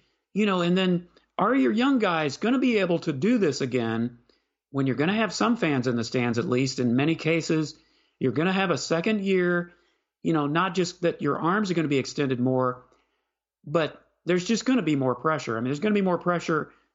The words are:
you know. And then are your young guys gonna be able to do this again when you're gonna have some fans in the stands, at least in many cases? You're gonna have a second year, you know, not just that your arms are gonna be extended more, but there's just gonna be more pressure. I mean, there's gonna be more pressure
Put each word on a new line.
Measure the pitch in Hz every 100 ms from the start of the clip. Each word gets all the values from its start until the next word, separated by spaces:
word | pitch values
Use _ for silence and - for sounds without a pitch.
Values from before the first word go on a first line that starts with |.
| _ _ _
you | 190 208
know. | 185
And | 175 185
then | 185 175 175 _ _ -
are | 202 269
your | 254
young | 214 262 262
guys | 202 165 151 -
gonna | 214 254
be | 254 220
able | 180 170
to | 165
do | 135 185 247
this | 175 131
again | 131 123 113 113 120 120 _ _ _ _ _
when | 135 135
you're | 120
gonna | 156 214
have | 214
some | - 214 233
fans | 165 139 123
in | 117
the |
stands, | 113 127 120 113
at | -
least | 123 135 135
in | 123 123
many | 147 160
cases? | 160 165 - 160 151 - _ _ _ -
You're | 131
gonna | 120 180
have | 190 190
a | 143
second | - 165 220 214
year, | 196 185 175 175 175 - _ _ _ _
you | 170
know, | 165 143
not | 160 190 180
just | 175 -
that | 170 -
your | 147 -
arms | 160 196 202
are |
gonna | 170 151
be | 139
extended | - - 143 123
more, | 127 127 127 127 - _ _ _ _ _ _ _ 156
but | 160 147 - _ _ 160
there's | 180 175
just | 226 -
gonna | 254
be | 160 143
more | 131 120
pressure. | 160 151 - 113
I |
mean, | 123
there's | 147
gonna | 214 208
be |
more | 190 175
pressure | 175 170 - 156 - _ _